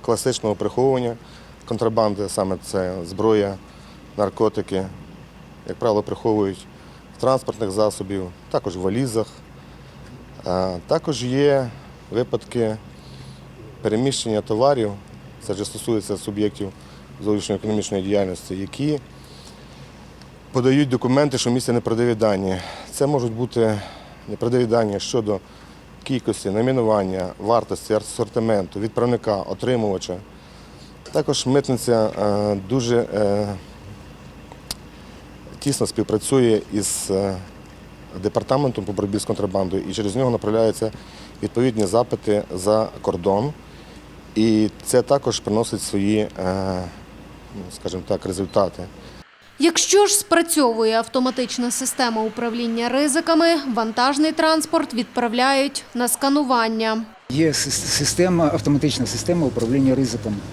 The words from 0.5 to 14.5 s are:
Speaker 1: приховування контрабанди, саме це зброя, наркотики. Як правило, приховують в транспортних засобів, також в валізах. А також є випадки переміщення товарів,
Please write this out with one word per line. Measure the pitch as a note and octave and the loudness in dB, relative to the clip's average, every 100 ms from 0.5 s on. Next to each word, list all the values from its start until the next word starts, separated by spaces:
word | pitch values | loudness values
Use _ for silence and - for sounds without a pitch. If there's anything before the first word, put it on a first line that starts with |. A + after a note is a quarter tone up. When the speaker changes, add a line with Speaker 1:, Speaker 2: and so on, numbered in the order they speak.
| G2 | 0
Speaker 1:
приховування | G#2 - C3 C3 A#2+ A#2 - - - - - | -2 2 2 2 -2 -6 -14 -20 -20 -20 -8
контрабанди, | A2+ A2+ A2 G#2+ G2 G2 | -2 0 2 2 2 -4
саме | - F#2+ F2+ | -2 -2 -2
це | - G2 F#2 F#2 E2+ | -4 -4 -2 -4 -8
зброя, | F#2+ G#2+ A2 G2+ F#2+ - - - - - - | 0 4 4 2 -2 -12 -20 -20 -20 -16 -2
наркотики. | G2+ - A2 G#2 F#2+ F#2+ F#2+ F#2+ - - - - - - - | -2 2 0 0 -2 -2 -4 -8 -18 -18 -20 -20 -20 -18 -14
Як | - | -4
правило, | B2 G#2 | 0 2
приховують | G2+ G2+ A#2 G#2+ G2 F#2 - - - - - - | 0 -4 0 2 0 -2 -12 -20 -20 -20 -20 -4
в | |
транспортних | B2 C3 - G#2 G#2+ | 0 0 -2 -6 -4
засобів, | G2 G#2+ G2 F#2+ G2 F#2 F2 - | 2 2 2 -6 -4 -6 -12 -4
також | D#3 G2+ F2+ | -4 -4 -2
в | |
валізах. | F#2 G#2+ C3+ A2 G#2+ - - - - - - - - - - - - | -2 0 0 -2 -2 -8 -20 -20 -20 -20 -20 -20 -20 -20 -20 -10 -2
А | F#2 F#2 F2+ - | 0 0 -4 -2
також | D#3 - C3 | -2 0 -4
є | B2 C3 C#3+ C#3 B2 - - - - | -2 2 4 4 0 -8 -18 -20 -6
випадки | G#2+ B2 A#2+ - B2 A2+ G#2+ - - - - - - - - - - | -4 -2 -4 -4 -2 -2 -2 -10 -20 -20 -18 -18 -18 -20 -20 -20 -6
переміщення | A2 G#2+ C3 B2+ A#2 G#2+ | -2 2 0 0 -2 -2
товарів, | - | 0